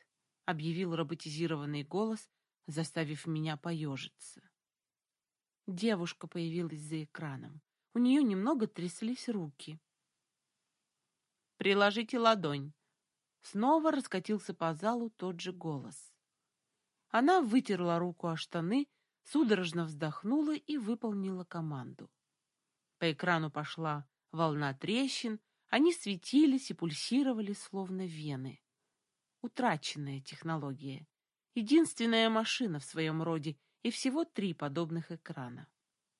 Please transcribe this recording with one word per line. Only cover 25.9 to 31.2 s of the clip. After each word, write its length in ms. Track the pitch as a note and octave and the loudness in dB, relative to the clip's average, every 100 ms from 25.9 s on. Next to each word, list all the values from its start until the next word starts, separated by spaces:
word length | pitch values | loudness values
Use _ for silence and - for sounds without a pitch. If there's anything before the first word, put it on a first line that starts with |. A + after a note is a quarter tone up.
светились 800 | E4+ G3+ F#3 - C#4 D4+ C4 - | 4 -2 -4 2 6 6 4 0
и 20 | |
пульсировали, 800 | E3+ E3+ D3 - B3 C4+ A3 G3+ | -4 -4 -4 0 2 2 0 -2
словно 540 | G3+ - G3 F#3 F#3 F#3 | -6 -8 -6 -4 -4 -4
вены. 560 | D#3 D3+ C3 C3 - _ _ _ _ _ _ _ _ | -6 -6 -4 -6 -10 _ _ _ _ _ _ _ _
Утраченная 800 | B3 - A#3+ D3+ - D3+ C#3+ C#3 | -10 0 0 0 -4 -6 -6 -6
технология. 840 | C3+ D3 D#3+ D#3+ C#3+ C3+ C3+ C3+ D#3 _ | -10 -8 -4 -4 -4 -8 -8 -10 -14 _